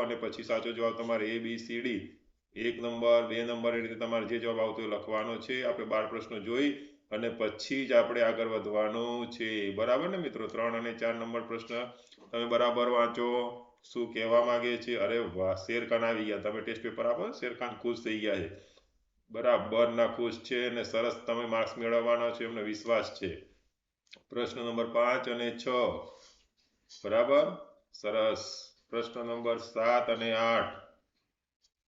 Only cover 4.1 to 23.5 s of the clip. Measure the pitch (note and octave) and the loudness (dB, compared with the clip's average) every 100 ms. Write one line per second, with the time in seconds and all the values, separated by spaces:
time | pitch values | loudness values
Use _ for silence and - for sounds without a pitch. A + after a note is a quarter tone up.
4.1 | A#2 G#2 A#2 A#2 A2+ A2 G#2 A2 G#2 - | -2 0 -2 0 0 0 -2 -4 -4 -2
5.1 | A2 A2 A2+ - B2+ B2 A#2 A2 A2 G#2+ | -2 -2 -4 -4 -2 -2 -2 0 0 0
6.1 | A2+ - A2 G2 A#2+ C#3+ C#3+ - - _ | -4 -8 -8 -2 2 2 0 -8 -20 _
7.1 | G#2+ A#2 A#2 G#2+ - - C3+ B2+ A#2+ A2+ | -4 -4 -2 -2 -2 -4 -2 4 6 6
8.1 | A#2+ A2+ A2 A2+ A2 G2+ G#2 G#2+ A2+ A#2+ | 4 2 2 0 -2 0 0 0 0 -2
9.1 | A#2+ A#2 A#2+ A2+ G#2+ G2 G2 A#2 C3 F3 | -4 -6 -6 -4 -2 -2 0 2 2 0
10.1 | F#3+ D3+ A2+ G#2+ A2+ A#2 A#2 A#2 A#2 A#2 | -2 -4 -6 -6 -2 -2 -2 -4 -2 -2
11.1 | A#2 A2+ A#2 A2+ A#2 - A#2 B2 - - | -2 -4 -4 -4 -8 -6 -6 -6 -10 -20
12.1 | - - A#2 A#2+ A#2+ A#2+ A#2+ A#2+ B2 A#2 | -20 -8 -4 2 4 4 4 4 4 4
13.1 | A#2 A#2+ B2 A#2+ - - _ - A#2+ A#2 | 2 2 2 0 -6 -14 _ -10 -4 -4
14.1 | A2+ A2+ A#2 A#2+ A#2+ A#2+ A#2+ A#2+ A#2 G2+ | -2 4 6 6 4 2 0 -2 0 2
15.1 | A#2 G#2 F2+ F#2+ F#2+ - A#2 A2+ A#2 A#2 | 2 0 0 0 0 -2 -2 0 2 2
16.1 | A2+ G#2+ G#2 G#2 A2 G#2+ A2+ A#2 A2+ A#2 | 0 0 -2 -2 -4 -6 -6 -6 -2 0
17.1 | A#2+ G#3 C#4 C3 A#2 B2 A2+ A#2+ A#2 A#2 | 0 -2 -4 -6 -4 -8 -4 -4 -2 -2
18.1 | A2 G#2+ F#2+ F#2+ G2 - _ _ _ _ | -2 0 0 -2 -10 -20 _ _ _ _
19.1 | _ _ A2+ A#2+ A#2 G2+ A2 A#2+ A#2 A#2 | _ _ 0 4 4 4 4 4 4 2
20.1 | A#2 A#2 - - B2 B2 A#2 G#2 A2+ A#2+ | 2 -4 -4 -4 -2 0 -2 -2 0 0
21.1 | A#2 - A#2 A#2 A2+ A2 - A#2 A#2 A#2 | -2 -2 -2 0 0 0 -2 0 2 4
22.1 | A#2+ A#2 A#2 A#2 A#2 G#2+ G#2+ A#2 A2+ - | 2 2 -2 -6 -4 -6 -4 0 2 0
23.1 | - F#2 D#2+ - | -4 -6 -6 -14